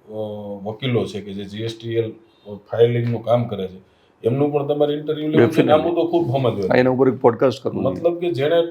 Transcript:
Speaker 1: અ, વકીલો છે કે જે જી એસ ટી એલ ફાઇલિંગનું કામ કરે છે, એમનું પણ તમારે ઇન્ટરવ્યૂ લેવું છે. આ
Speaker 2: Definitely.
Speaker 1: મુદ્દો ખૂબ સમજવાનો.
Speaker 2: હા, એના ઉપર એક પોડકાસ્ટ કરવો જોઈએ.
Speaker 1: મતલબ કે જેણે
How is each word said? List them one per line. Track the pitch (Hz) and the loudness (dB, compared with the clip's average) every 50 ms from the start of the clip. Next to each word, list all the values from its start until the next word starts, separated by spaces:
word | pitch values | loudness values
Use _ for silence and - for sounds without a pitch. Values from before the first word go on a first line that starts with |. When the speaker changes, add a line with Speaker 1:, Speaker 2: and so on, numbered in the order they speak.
| _ 107 | _ -14
Speaker 1:
અ, | 107 107 107 107 104 104 104 101 101 98 95 | -10 -8 -8 -8 -10 -10 -12 -12 -12 -10 -10
વકીલો | 107 107 - 139 127 117 107 95 | -10 -8 -6 -4 -2 0 -2 -2
છે | - - 98 | -2 -6 -10
કે | 98 101 | -10 -10
જે | 95 101 101 | -10 -10 -10
જી | 92 101 107 | -10 -10 -8
એસ | 113 117 - - | -8 -8 -8 -8
ટી | 117 117 113 | -10 -4 -2
એલ | 113 110 110 - - _ _ _ _ _ 104 104 98 - - | -2 -2 -4 -8 -14 _ _ _ _ _ -16 -16 -16 -12 -4
ફાઇલિંગનું | - 113 117 120 120 120 120 120 117 110 - | 2 4 4 4 4 0 -2 -2 -2 -4 0
કામ | 113 120 123 117 | 0 0 0 0
કરે | 98 104 95 92 90 | -2 -6 -6 -8 -8
છે, | 92 95 - _ _ _ _ _ _ _ - | -10 -16 -20 _ _ _ _ _ _ _ -2
એમનું | - 127 139 147 147 | 0 0 2 0 0
પણ | 143 143 139 | 0 0 0
તમારે | 139 147 147 147 147 147 | 0 0 0 0 0 0
ઇન્ટરવ્યૂ | 151 151 156 151 147 151 151 | -2 -4 -4 -4 -4 -2 2
લેવું | 147 123 117 110 | 4 4 4 4
છે. | - - | 4 2
આ | 131 | 4
Speaker 2:
Definitely. | 131 151 156 | 4 4 4
Speaker 1:
મુદ્દો | 160 175 170 170 160 170 | 4 2 0 0 0 0
ખૂબ | 170 170 170 131 123 | 0 0 0 0 0
સમજવાનો. | - 131 113 101 101 95 | 0 0 0 0 0 0
Speaker 2:
હા, | - 127 | 2 4
એના | 127 127 131 | 4 4 4
ઉપર | 127 123 135 131 | 4 4 2 2
એક | 113 - | 2 4
પોડકાસ્ટ | - 123 113 - 143 131 120 - | 2 2 4 4 2 0 0 -2
કરવો | - 120 - 95 | -4 -6 -4 -2
જોઈએ. | 95 - - | -2 -2 -2
Speaker 1:
મતલબ | 90 165 175 170 170 | 0 -2 -2 -2 -2
કે | 175 175 | -2 -4
જેણે | 170 127 139 151 170 170 170 170 | -2 -2 0 2 2 2 2 0